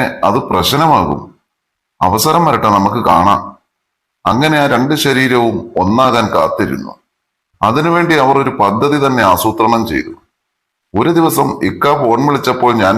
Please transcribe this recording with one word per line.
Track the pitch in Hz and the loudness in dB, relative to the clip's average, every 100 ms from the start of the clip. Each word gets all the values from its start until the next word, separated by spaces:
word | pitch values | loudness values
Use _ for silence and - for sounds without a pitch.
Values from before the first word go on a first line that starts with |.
| 131 - 90 | -2 -2 -2
അത് | 113 - | -2 -2
പ്രശ്നമാകും. | 92 87 139 160 131 80 71 - - _ _ _ _ _ _ 90 | -2 0 0 2 2 0 -4 -10 -20 _ _ _ _ _ _ -2
അവസരം | 104 131 165 165 | 0 0 0 2
വരട്ടെ, | - 110 101 | 0 2 2
നമുക്ക് | 98 117 - | 2 0 0
കാണാം. | 170 95 - - - _ _ _ _ _ _ - | 2 2 0 -2 -16 _ _ _ _ _ _ -4
അങ്ങനെ | 110 156 151 | 0 0 2
ആ | 143 | 2
രണ്ട് | 117 131 151 147 | 0 0 0 0
ശരീരവും | 127 131 123 117 113 - - | 0 2 2 0 -2 -6 -2
ഒന്നാകാൻ | 92 113 131 117 104 - | 0 2 2 2 0 0
കാത്തിരുന്നു. | 78 - 92 67 - - _ _ _ _ _ _ 101 | 0 -2 -4 -6 -10 -16 _ _ _ _ _ _ -2
അതിനുവേണ്ടി | 123 160 170 170 156 | 0 0 0 2 2
അവർ | 131 135 | 2 2
ഒരു | 135 - | 0 0
പദ്ധതി | 101 107 143 147 139 | 0 0 0 0 0
തന്നെ | 127 101 | 2 2
ആസൂത്രണം | 92 110 110 110 117 107 | 2 0 0 0 0 -2
ചെയ്തു. | 69 - - _ _ _ _ _ _ _ - | -4 -8 -14 _ _ _ _ _ _ _ -2
ഒരു | 156 170 | 0 2
ദിവസം | 165 139 139 - - | 0 0 -2 -2 -4
ഇക്ക | 87 139 151 | -2 -2 0
ഫോൺ | 120 117 143 | 0 0 0
വിളിച്ചപ്പോൾ | 139 - 123 123 113 | -2 -2 0 0 2
ഞാൻ | 98 | 2